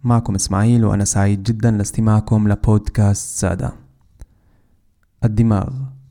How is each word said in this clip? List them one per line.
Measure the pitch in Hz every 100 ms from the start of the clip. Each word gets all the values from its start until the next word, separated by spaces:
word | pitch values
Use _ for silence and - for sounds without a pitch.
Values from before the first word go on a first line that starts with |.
معكم | 123 117 117
إسماعيل | 95 - 95 110 120
وأنا | 110 101
سعيد | 98 101 101 101
جدًا | 101 110 117
لاستماعكم | 107 101 - 110 107 - 110 104
لبودكاست | 101 - 107 - - 101 98 - -
سادة. | 92 92 123 - - _ _ _ - _ _ _ _ _ _ _ _ _
الدماغ | 120 107 113 104 101 131 135 - -